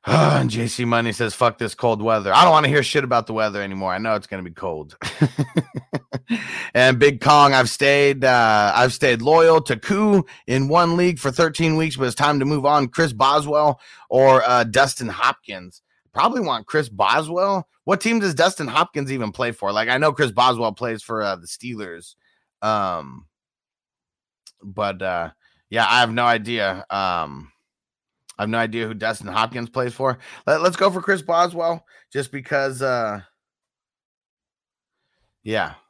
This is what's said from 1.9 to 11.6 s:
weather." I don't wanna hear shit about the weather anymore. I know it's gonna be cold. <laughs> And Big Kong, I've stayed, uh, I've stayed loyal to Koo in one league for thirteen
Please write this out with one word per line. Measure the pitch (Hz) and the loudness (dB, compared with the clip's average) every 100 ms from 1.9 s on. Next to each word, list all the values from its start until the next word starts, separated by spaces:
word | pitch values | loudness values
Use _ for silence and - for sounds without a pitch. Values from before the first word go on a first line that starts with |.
| 107 | 0
weather." | 110 110 98 | 0 0 2
I | 107 | 4
don't | 180 | 6
wanna | 156 143 | 4 4
hear | 147 | 0
shit | 139 151 | 0 -2
about | 131 120 113 | 0 -2 -2
the | |
weather | 110 107 101 | -4 -2 -4
anymore. | 98 95 95 | -8 -6 -4
I | 92 | -4
know | 113 | -2
it's | 107 - | -4 -6
gonna | 95 | -12
be | 90 | -12
cold. | 80 92 78 76 - | -10 -8 -8 -12 -14
<laughs> | - - 147 - 135 170 - - _ - _ 135 _ 233 - - - | -14 -4 -4 -4 -6 -6 -8 -16 _ -12 _ -14 _ -8 -8 -12 -4
And | 120 127 127 | 2 2 4
Big | 143 131 | 2 2
Kong, | 147 147 143 | 4 6 6
I've | 135 123 | 4 0
stayed, | - 143 143 143 135 131 | 0 2 4 2 2 2
uh, | 123 113 107 104 92 | 4 4 4 2 2
I've | 127 | 2
stayed | - 143 117 | 2 0 0
loyal | 127 160 165 160 | 4 6 6 6
to | 151 117 | 2 -6
Koo | - 196 214 196 - - - | -2 0 4 2 0 -12 -4
in | 127 135 | -2 2
one | 165 170 170 | 2 2 2
league | 180 160 | 0 0
for | 139 | -4
thirteen | 123 165 151 | 0 0 0